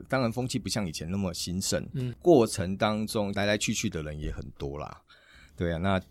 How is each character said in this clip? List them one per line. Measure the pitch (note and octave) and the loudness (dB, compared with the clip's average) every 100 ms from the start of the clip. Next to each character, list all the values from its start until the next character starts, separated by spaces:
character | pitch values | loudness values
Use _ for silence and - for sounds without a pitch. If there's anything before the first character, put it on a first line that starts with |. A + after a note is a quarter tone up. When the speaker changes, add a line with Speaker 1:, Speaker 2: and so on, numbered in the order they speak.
| - | -4
Speaker 1:
当 | C3 | 0
然 | A#2 | 0
风 | A2+ B2+ | -2 -4
气 | B2 | -4
不 | F#2+ | -2
像 | A2+ F#2 | -2 -2
以 | |
前 | - D#2+ | -4 -4
那 | G2 | -2
么 | F#2+ | -2
兴 | F2 - F2+ | -2 -4 -2
盛， | - F2 - | 0 -2 -2
Speaker 2:
嗯。 | - B2+ - | -4 -4 2
Speaker 1:
过 | F3 D3+ A2 | 8 8 8
程 | - F2+ G2 | 2 -4 0
当 | G#2+ G#2+ G#2+ | 0 2 0
中 | A2 G2+ | 0 0
来 | G2 G#2 | 0 2
来 | G#2+ | 2
去 | - | 0
去 | G#2+ G#2+ | -2 -2
的 | E2 | -4
人 | D2+ D2+ | -6 -6
也 | D#2+ | -6
很 | D2+ C#2+ - | -6 -10 -8
多 | C#2+ C#2+ | -8 -8
啦。 | C2+ - _ - - - - - | -10 -14 _ -20 -20 -20 -18 -4
对 | F2 | -2
啊， | D#2+ | 0
那 | F#2+ F#2+ - | 2 0 -2